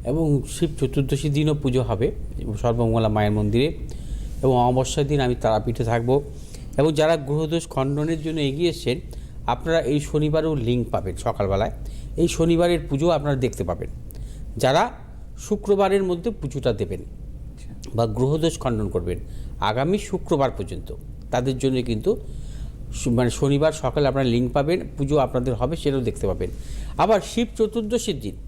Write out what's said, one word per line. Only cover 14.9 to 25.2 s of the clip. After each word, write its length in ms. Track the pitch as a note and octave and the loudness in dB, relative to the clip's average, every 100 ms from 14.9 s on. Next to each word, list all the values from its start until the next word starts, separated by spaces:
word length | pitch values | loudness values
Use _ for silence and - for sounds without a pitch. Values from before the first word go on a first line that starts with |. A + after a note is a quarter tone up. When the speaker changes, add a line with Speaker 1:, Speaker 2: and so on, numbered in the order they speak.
| - - - - - | -2 -14 -14 -14 -14
Speaker 1:
শুক্রবারের 680 | - G#3 G3 G3+ G3 G3 | -4 -4 2 4 4 4
মধ্যে 280 | F#3+ F3 E3+ | 2 0 -2
পুজোটা 420 | - C#3 C#3 B2+ | -4 -6 -2 0
দেবেন 280 | G2+ F#2+ F2+ | 0 -2 -4
Speaker 2:
আচ্ছা। 880 | F2 - - - - - - - - A2+ | -8 -12 -12 -12 -12 -12 -12 -12 -6 -2
Speaker 1:
বা 100 | A#2 | 0
গ্রহদোষ 540 | G#2+ C3 D#3 E3 - | 2 2 2 0 0
খণ্ডন 300 | C3 A2+ G#2 | -2 -2 0
করবেন 300 | F2 F2 F2+ - - - - | -2 -2 -4 -6 -8 -8 -4
আগামী 380 | G2+ A2 C#3+ G#3 | -2 0 0 0
শুক্রবার 540 | - F#3 - D#3+ C3+ - | -2 -6 0 2 2 0
পর্যন্ত, 360 | F#2+ E2+ - - - - - | -6 -8 -8 -10 -12 -12 -2
তাদের 260 | B2 B2+ B2 | 0 0 0
জন্য 240 | C3+ B2+ | 2 0
কিন্তু 360 | B2 A2 C#3+ A#3 - - - - - - - | 0 0 0 0 -2 -10 -10 -8 -10 -10 -10
শু-, 180 | - C#3 | -4 0
মানে 180 | A#2+ B2 | 2 2
শনিবার 420 | - C#3 C#3+ D#3 | 2 2 4 2
সকালে 360 | D3 D#3 - C#3 | 2 -2 2 2
আপনারা 200 | C3+ C3 | 4 2
লিংক 240 | A#2 B2 | 2 2
পাবেন, 280 | D3 C#3+ F#3 D3 - | 2 2 0 -2 -4
পুজো 200 | C#3 | 2
আপনাদের 380 | D3 | 2